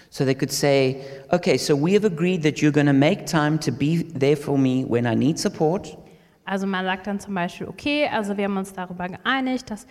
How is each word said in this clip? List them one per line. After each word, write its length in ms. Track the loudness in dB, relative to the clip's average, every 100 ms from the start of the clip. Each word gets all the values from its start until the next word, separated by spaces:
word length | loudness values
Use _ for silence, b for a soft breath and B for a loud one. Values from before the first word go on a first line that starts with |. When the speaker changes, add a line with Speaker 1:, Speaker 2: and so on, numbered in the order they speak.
| B
Speaker 1:
So 140 | -2
they 100 | 0
could 180 | 0 -2
say, 440 | 0 4 4 4 0 B B B
„Okay, 260 | 0 2 0
so 180 | 2 2
we 160 | 4 4
have 100 | 2
agreed 360 | 2 0 2
that 140 | 0 2
you're 120 | 2
gonna 200 | 4 4
make 320 | 4 4 2
time 340 | 0 0 2 0
to 120 | -2
be 320 | -2 0 0 -2 0
there 180 | 2 2
for 220 | 0 2
me 260 | 2 0 0
when 200 | 0 2
I 100 | 2
need 220 | 2 0
support.“ 580 | -4 0 0 0 -6 -16 B B B B
Speaker 2:
Also 220 | -8 -4 -2
man 180 | -2
sagt 220 | -2 -4 -6
dann 120 | -8
zum 140 | -6
Beispiel, 340 | -4 -4 -6 -12
„Okay, 380 | -6 -2 0 0
also 240 | -2 -4 -2
wir 80 |
haben 120 | -2 -2
uns 160 | -6
darüber 340 | -8 -10 -8 -8
geeinigt, 640 | -6 -4 -2 -2 -4 -6
dass, 160 | -12 -14